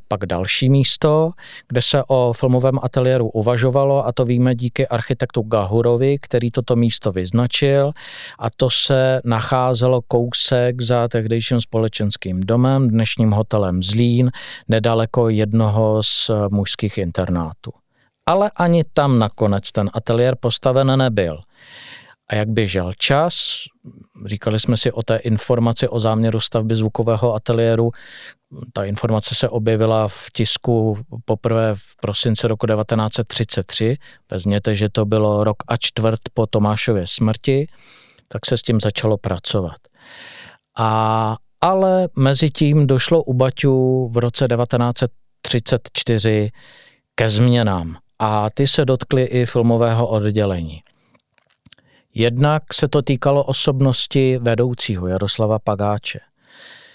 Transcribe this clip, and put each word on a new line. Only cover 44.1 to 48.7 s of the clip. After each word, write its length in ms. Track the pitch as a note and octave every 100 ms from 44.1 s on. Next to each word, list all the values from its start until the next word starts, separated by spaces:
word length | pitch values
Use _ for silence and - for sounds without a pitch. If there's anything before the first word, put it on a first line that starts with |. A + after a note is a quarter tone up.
| A#2
roce 300 | A#2+ - B2+
devatenáct 500 | A#2+ B2 A#2+ A#2+ A#2
set 120 | B2 - _ _
třicet 480 | - A#2+ - A#2+ -
čtyři 580 | - - A2 A2 G#2+ G#2 - - - - _ _
ke 140 | - A2+
změnám. 680 | G#2 B2 A#2+ G#2+ F#2 E2 D#2+ _ -
A 320 | G#2+ G#2+ G#2+
ty 120 | -
se 180 | C#3